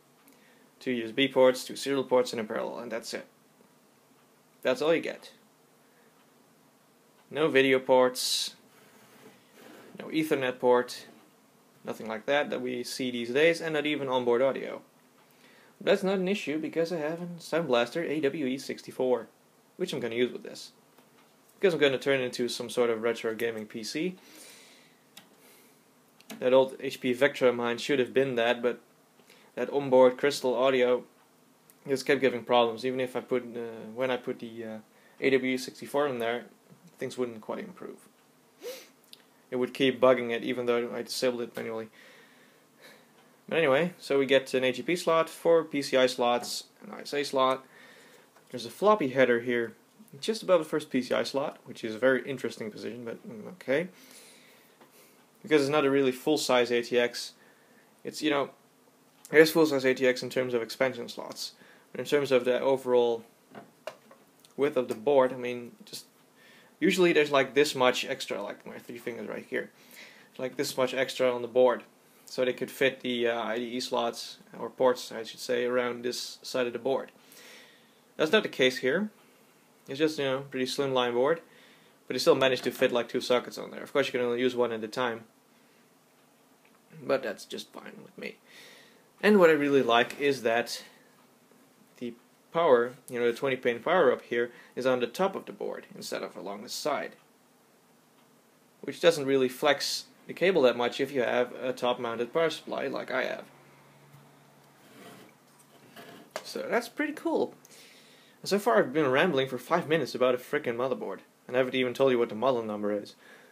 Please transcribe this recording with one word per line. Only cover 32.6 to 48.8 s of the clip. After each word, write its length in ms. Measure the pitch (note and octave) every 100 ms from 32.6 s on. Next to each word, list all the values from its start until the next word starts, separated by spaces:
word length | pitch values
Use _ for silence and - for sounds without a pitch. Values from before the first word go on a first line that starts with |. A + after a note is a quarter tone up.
| A#2 A2
Even 140 | B2+ B2+
if 160 | B2
I 60 | -
put, 240 | - B2+
uh, 480 | A#2+ A#2+ A#2 A2+ A2
when 160 | A2+ C3
I 60 | B2
put 240 | C3 B2
the, 240 | A#2+ A2+
uh, 140 | A2 A2 - _ _ -
A 100 | C#3
W 240 | C3 C3
E 20 | B2+
sixty-four 520 | - - A2 C#3+ C#3+
in 100 | B2
there, 280 | A2+ A#2+ A2+ - _ - - -
things 180 | C3 B2
wouldn't 240 | B2 A2
quite 200 | G#2+ A#2
improve. 480 | G#2+ - - - - _ _ _ _ _ G#4 C5 - _ _ - _ _ -
It 60 | B2+
would 180 | B2
keep 260 | - C3+ A#2+
bugging 320 | B2+ B2 A#2+
it 100 | A#2
even 240 | B2+ B2 A#2+
though 260 | A#2+ A#2+
I 100 | A#2
disabled 400 | A#2 - C3 A#2+
it 120 | A#2 -
manually. 320 | A#2 A2+ A2 - - - - _ - _ _ _ - - _ _ _ _ -
But 100 | D#3
anyway, 340 | D#3 C3+ F3 -
so 200 | - C#3
we 80 | C3
get 260 | C3+ C3+
an 100 | C3
A 80 | B2+
G 100 | B2
P 140 | A#2+ F3
slot, 340 | F3 E3 D#3+
four 320 | - E3+ E3
P 200 | D#3 C#3+
C 140 | C3+ C3
I 100 | B2+
slots, 580 | B2+ A#2+ B2 A#2 - - _
an 100 | -
I 100 | -
S 120 | -
A 80 | C#3+
slot. 420 | C#3 C3+ C3 C3 - - - - - - _ _ _
There's 160 | B2 A2+
a 40 |
floppy 400 | -